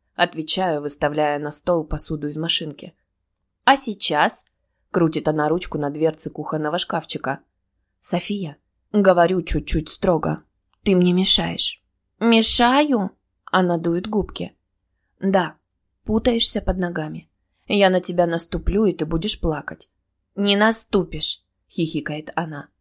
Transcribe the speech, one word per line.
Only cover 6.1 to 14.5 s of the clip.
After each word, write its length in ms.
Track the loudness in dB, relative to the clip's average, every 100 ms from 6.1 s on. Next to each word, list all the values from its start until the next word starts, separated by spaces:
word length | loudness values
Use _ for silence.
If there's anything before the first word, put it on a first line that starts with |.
| -2 -10
кухонного 480 | -10 -8 -4 -4 -4
шкафчика. 640 | -4 -6 -6 -8 -6 -8 _ _ _ _ _ _
«София», 580 | -4 -4 -4 -6 -6 -12 _ _ _
говорю 500 | 4 4 6 4 2
чуть-чуть 460 | -2 -4 -2 -4 -2
строго, 560 | -4 0 0 0 -6 _ _ _ _
«ты 100 | 2
мне 180 | 4 4
мешаешь». 680 | 2 2 2 0 -4 -6 -8 _ _ _ _
«Мешаю?» 880 | 2 4 4 4 4 4 2 0 -2 _ _ _
Она 320 | -2 0 2 0
дует 300 | 0 -2 -2
губки. 500 | -4 -4 -8 -12